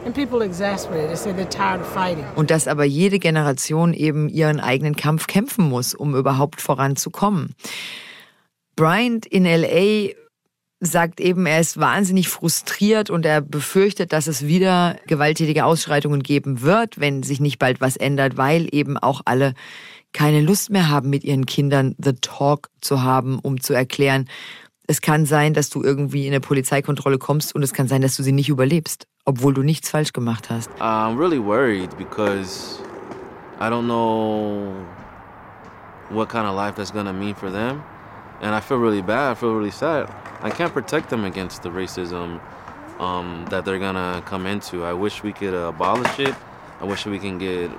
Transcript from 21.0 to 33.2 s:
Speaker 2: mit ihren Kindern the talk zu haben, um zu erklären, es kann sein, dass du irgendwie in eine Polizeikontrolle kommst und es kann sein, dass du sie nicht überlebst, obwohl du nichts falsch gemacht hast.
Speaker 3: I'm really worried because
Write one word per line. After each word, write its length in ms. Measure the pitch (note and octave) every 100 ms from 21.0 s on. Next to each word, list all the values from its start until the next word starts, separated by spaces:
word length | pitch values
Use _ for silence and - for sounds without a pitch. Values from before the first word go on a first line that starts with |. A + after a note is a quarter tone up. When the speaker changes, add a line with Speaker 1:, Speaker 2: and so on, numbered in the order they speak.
| C3
Speaker 2:
mit 120 | C#3
ihren 220 | - C#3 C3
Kindern 480 | - C#3+ C#3 C3 -
the 100 | -
talk 560 | C3 - - C#3+ C#3+ - _
zu 220 | - C#3
haben, 340 | B2+ C3 C3 C3
um 240 | C#3 C3
zu 120 | -
erklären, 540 | C3 B2+ - C#3 C3+ C3 - - - - _ -
es 140 | E3
kann 260 | - D#3 D3+
sein, 260 | D3+ D3
dass 160 | D3+ C#3+
du 140 | C#3+
irgendwie 420 | C3 C#3 C#3+ C#3 C#3
in 80 |
eine 80 | C#3
Polizeikontrolle 760 | C3 C#3 C3 C#3 C#3 C#3+ C#3 C3+
kommst 340 | - D3 -
und 80 | D#3
es 120 | C#3
kann 140 | - C3
sein, 140 | C3+
dass 160 | C3 -
du 60 |
sie 80 | C#3
nicht 180 | C#3 C#3+
überlebst, 560 | C#3 C3 E3 D#3 - - _
obwohl 300 | - C3 C3+
du 80 | C3+
nichts 300 | C#3 D#3+ -
falsch 220 | D3+ D3+
gemacht 360 | - A#2 A2+ -
hast. 220 | A#2 A2+ -
Speaker 3:
I'm 360 | A2 A2 A2 A#2
really 240 | F3 D3+
worried 560 | G#2 G#2+ C3+ G2+ F2+ D2
because 840 | F#2+ - G#2 G2 F#2+ - - - - - - -